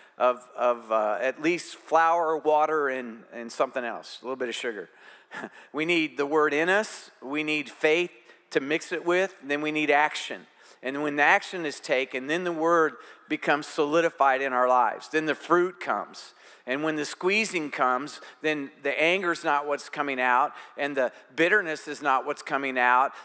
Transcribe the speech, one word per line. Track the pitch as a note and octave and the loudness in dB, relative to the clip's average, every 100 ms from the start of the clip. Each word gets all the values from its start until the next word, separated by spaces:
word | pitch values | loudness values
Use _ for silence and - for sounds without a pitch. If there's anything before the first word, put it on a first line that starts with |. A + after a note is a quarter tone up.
| - _ | -20 _
of, | B2 B2 - - | 2 2 -6 -2
of, | A#2+ A#2+ A2+ | 0 0 0
uh, | A2 G#2+ G2+ | 0 0 0
at | B2+ B2 | -2 0
least | D3+ F3 - - | -2 -2 -4 -8
flour, | - D#3 E3 E3+ D#3+ D#3+ | 0 2 4 2 0 0
water, | D3+ D3+ D#3 D#3 C#3+ | 2 2 2 0 -2
and, | C3 B2 A2+ G2 | -4 -8 -14 -16
and | A#2 A#2 | -14 -12
something | - C3+ C3 | -2 -2 -2
else, | A#2+ F#2+ - - | -6 -8 -12 -14
a | |
little | A#2+ C3 | -10 -6
bit | B2 | -6
of | |
sugar. | A2 B2+ G#2 E2+ - - - _ | -6 -6 -8 -14 -18 -20 -20 _
<laughs> | - A2+ - - | -14 -14 -16 -12
We | C#3 | -6
need | D#3+ F3 D#3 - | 0 0 0 -2
the | C#3+ | 0
word | D#3 D3+ | 2 2
in | C#3+ E3+ | 2 2
us. | G3 G#3+ - - _ | 2 0 -6 -10 _
We | B2 D3 | -8 -6
need | D3+ D3+ B2+ | -2 -4 -4
faith | - D#3 D#3+ F3 - _ - _ | -2 2 2 0 -6 _ -20 _
to | D#3+ | -4
mix | C3+ D#3+ - | -2 -4 -4
it | E3+ | -6
with. | C#3+ F3+ F#3+ - | 0 2 2 -4
Then | C#3 C#3+ | -4 -2
we | D3+ | -2
need | D#3 D3+ | -2 2
action. | C#3+ D3+ - - G2 F2 _ - - | 4 2 -2 -8 -10 -14 _ -20 -10
And | B2 C#3 | -8 -4
when | D3+ D3 | -4 2
the | |
action | D3 G3 - F#3 D#3 | 4 4 2 -6 -6
is | C3+ | -6
taken, | - C3 C3+ C3 C3 | -2 0 0 -6 -4
then | E3 | -2
the | F3+ | -2
word | E3+ D#3+ E3+ D#3 B2 - - _ | 0 2 4 4 0 -20 -20 _
becomes | D#3+ - D3 C3+ | -4 0 0 0
solidified | - D3 D#3+ E3 - C#3 C3 | -2 2 2 2 4 4 4
in | C#3 | 0
our | B2+ B2+ | 2 4
lives. | B2+ A#2 G2 - | 6 4 0 -4
Then | D#3 D#3 | -2 0
the | |
fruit | C#3 - E3+ F3+ F3+ | -4 2 2 2 -2
comes. | - G#2 E2+ - - - - - - | -4 -4 -4 -12 -18 -18 -20 -20 -4
And | C3+ | -2
when | D#3 D#3 | -2 -2
the | |
squeezing | C#3+ - F3+ G3+ A3 F#3 D3+ | -2 -2 0 0 0 -2 -4
comes, | - B2+ B2+ C#3+ - - - | 0 0 0 -2 -10 -14 -6
then | D#3 D3+ C#3 - | -4 -2 -6 -6
the | C#3+ C3 | -4 0
anger's | D#3 F#3 F3+ E3+ | 2 2 0 -2
not | E3 C#3+ D3 | 0 0 0
what's | C#3+ - | -4 -4
coming | - C#3+ C3+ | -6 -4 0
out, | B2+ B2 D3 - - - | 2 4 2 -4 -18 -8
and | C#3+ C#3 | -4 -2
the | B2 - - | -2 -4 -18
bitterness | C3 E3+ G#3+ F3 D3+ - | 0 4 4 0 -6 -8
is | C#3 | -6
not | D3 C3+ B2+ | 0 0 0
what's | C#3+ | -8
coming | - C#3 C#3 B2+ | -4 -4 -2 2
out, | B2 B2+ C3+ - | 4 6 4 -2